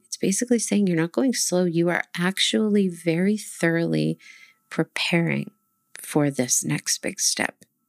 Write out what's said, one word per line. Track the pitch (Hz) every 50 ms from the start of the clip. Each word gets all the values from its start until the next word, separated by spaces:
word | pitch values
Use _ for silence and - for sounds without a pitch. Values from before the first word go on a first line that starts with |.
| _
it's | - - -
basically | - - 196 - 247 240 240 226
saying | - - 202 208 202
you're | 185 175
not | 160 165 170 -
going | - 254 262 233
slow. | - - - 180 180 180
You | 180 160 170 170 175
are | 170 - - _ -
actually | 175 175 185 190 - - - - 220 220 214 202 208 196 185
very | 170 165 - 170 160 165 185 202 214 208
thoroughly | - - - - - 165 165 165 165 165 160 156 151 156 165 - - - - - - - _ _ _ -
preparing | - - 160 - - - - - 175 170 170 165 143 139 - - _ _ _ _ _ _ _ _ - -
for | - - - 156 147 143
this | 139 - 127 123 - - -
next | - 147 - - - - -
big | - - - -
step | - - - - - - - _ - _ _ _ _